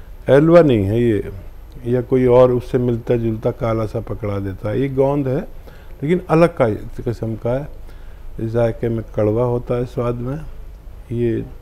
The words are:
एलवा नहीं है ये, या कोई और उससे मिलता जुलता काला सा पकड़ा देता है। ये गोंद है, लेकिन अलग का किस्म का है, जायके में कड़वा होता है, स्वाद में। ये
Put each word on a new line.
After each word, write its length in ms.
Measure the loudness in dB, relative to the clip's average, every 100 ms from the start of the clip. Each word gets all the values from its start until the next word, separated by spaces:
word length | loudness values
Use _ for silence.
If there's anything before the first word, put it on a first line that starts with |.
| -14 -8 4
एलवा 320 | 6 8 8
नहीं 220 | 8 4
है 180 | 2 2
ये, 280 | 2 2 -2 -10 -14 -16 -18 -10 -2
या 160 | -2
कोई 240 | 2 4 6
और 240 | 8 8
उससे 260 | 6 0 0
मिलता 380 | 0 0 0 0
जुलता 340 | 0 -2 -2
काला 360 | -2 -2 -2 -2
सा 140 | -4
पकड़ा 380 | -6 -6 -4 -4
देता 320 | -6 -6 -6
है। 100 | -2
ये 80 | -2
गोंद 380 | 0 0 0 -2
है, 120 | -2 -4 -12 -18 -18 -18 -8
लेकिन 200 | -2 -2 2
अलग 260 | 4 4 4
का 120 | 0 0 -6 -6
किस्म 320 | -6 -4 -6 -4
का 220 | -2 -2
है, 880 | -4 -12 -14 -16 -16 -14 -12 -8 -4
जायके 400 | 0 0 0 -2
में 160 | -2 -4 0
कड़वा 280 | 2 2
होता 300 | 0 -2 -2
है, 100 | -4 -2
स्वाद 280 | -4 -4 -4
में। 220 | -6 -6 -8 -12 -14 -16 -16 -16 -8
ये 280 | -2 0 0 -4 -12